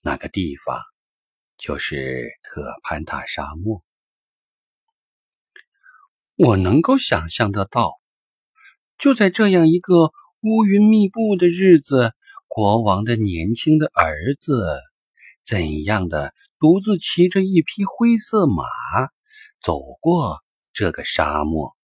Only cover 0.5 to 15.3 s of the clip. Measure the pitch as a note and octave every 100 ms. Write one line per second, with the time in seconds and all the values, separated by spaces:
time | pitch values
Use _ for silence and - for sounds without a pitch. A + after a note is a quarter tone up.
0.5 | C#2 - B1+ - _ _ _ _ _ _
1.5 | _ - C#2+ - C#2+ C2 B1+ A#1+ - -
2.5 | - C2+ - - D#2 D#2+ C#2+ - - D2
3.5 | D#2 G2+ G2+ _ _ _ _ _ _ _
4.5 | _ _ _ _ _ _ _ _ _ _
5.5 | - _ _ _ _ _ _ _ - C#3+
6.5 | G2 F#2 C3 E3+ C4+ - F#2+ D#2+ - G#2+
7.5 | G2+ G2 A#2+ F#2+ - _ _ _ _ _
8.5 | _ - _ _ _ C#4 A#3 G3 F#3+ G#3
9.5 | F#3 D#3+ F3 - F3 D#3+ _ _ _ G#3+
10.5 | A3 G#3 G3+ G#3+ A3 G3 A3+ A3 F#3+ F3
11.5 | F3 F#3+ E3 - C3+ A2+ _ _ - _
12.5 | - G2+ A2 G#2+ F#2+ A2 A2+ G#2 E2+ F2
13.5 | A#2 D#3 D#3 D3+ - D#2+ D2+ G#2+ C#3+ -
14.5 | C3 F2+ C#2+ _ _ _ _ -